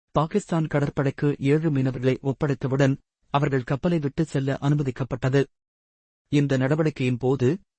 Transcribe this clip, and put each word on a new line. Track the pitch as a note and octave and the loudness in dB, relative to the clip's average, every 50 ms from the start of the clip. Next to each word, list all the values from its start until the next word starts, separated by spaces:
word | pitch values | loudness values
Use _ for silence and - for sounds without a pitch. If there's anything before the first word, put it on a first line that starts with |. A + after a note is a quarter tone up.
| _ _ | _ _
பாகிஸ்தான் | - D3 D#3 E3 - E3+ - - F3 E3 D#3 | -2 0 0 0 -2 -4 -2 -2 -2 -2 0
கடற்படைக்கு | D3+ - D3 C#3+ C#3+ - - C3+ C#3 - - D3 D3 C#3 - | 0 0 0 -2 -2 0 -2 -2 -2 -2 0 0 -2 0 0
ஏழு | C3+ C#3 D3 D#3 D#3+ E3 | 0 2 2 2 2 0
மீனவர்களை | C#3+ C3+ C3 C3+ B2+ C3+ B2 C3 C3 - | 0 0 0 0 -2 0 0 0 0 0
ஒப்படைத்தவுடன், | - C#3 B2+ - E3+ C#3+ C#3 - - B2+ C3+ C3+ C#3+ C3 C#3 - _ _ _ _ _ _ | -2 -4 -4 -2 -2 -2 -2 -2 -4 -2 0 2 2 2 2 -2 _ _ _ _ _ _
அவர்கள் | - C#3+ D3 C#3+ C3+ C3+ B2 | -2 0 0 0 -2 -2 -2
கப்பலை | - D3 B2+ - F3+ F3 E3 | -4 -4 -2 -2 0 0 0
விட்டு | C#3+ C#3 - - E3 | -2 -2 -2 -4 -4
செல்ல | - - C#3+ C3+ C3+ C3+ - | -2 -2 -2 -2 -2 -2 -2
அனுமதிக்கப்பட்டது. | - C#3+ D3 D3 D3 C3 A#2+ - C3 - C#3 A#2 - C3 C3 C#3 C#3 - _ _ _ _ _ _ _ _ _ _ _ _ _ _ _ | 0 0 0 0 0 -4 -4 -6 -6 -6 -4 -4 -2 2 2 2 2 0 _ _ _ _ _ _ _ _ _ _ _ _ _ _ _
இந்த | - C#3+ D3 C#3+ C#3 C#3 | 0 0 2 2 2 2
நடவடிக்கையின் | B2+ B2+ C3 D#3 D#3 D#3+ D#3 - - C3 B2+ B2+ | 2 2 2 2 2 0 0 0 -2 -2 -2 0
போது, | A#2 B2+ B2+ C#3 B2 B2 B2 E3 G3+ _ _ _ | 0 0 0 2 2 2 2 2 0 _ _ _